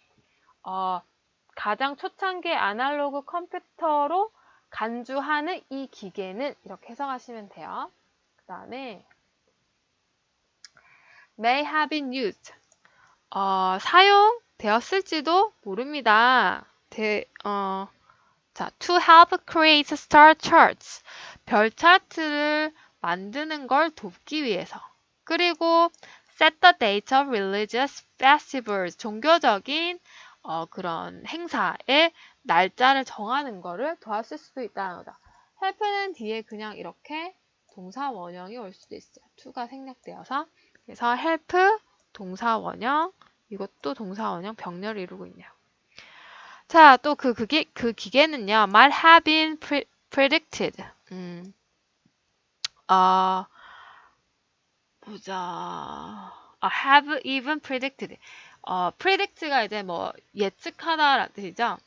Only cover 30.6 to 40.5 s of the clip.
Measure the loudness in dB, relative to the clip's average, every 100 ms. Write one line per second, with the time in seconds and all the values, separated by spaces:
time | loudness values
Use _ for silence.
30.6 | -8 -10 -8 -8 -10 -14 -14 -12 -8 -4
31.6 | -4 -4 0 2 2 _ -20 _ 0 2
32.6 | 2 2 2 2 -2 -10 -6 -6 -6 -12
33.6 | -12 -8 -8 -8 -8 -8 -8 -14 _ -14
34.6 | -12 -10 -10 -10 -18 -20 _ _ _ -8
35.6 | -8 -4 -4 -4 -6 -8 -8 -8 -10 -12
36.6 | -12 -12 -16 -16 -14 -12 -12 -16 _ _
37.6 | _ -20 -16 -8 -8 -8 -12 -14 -16 -16
38.6 | -16 -18 -20 -20 _ _ _ _ -18 -12
39.6 | -12 -14 -18 -20 -18 -18 -10 -8 -10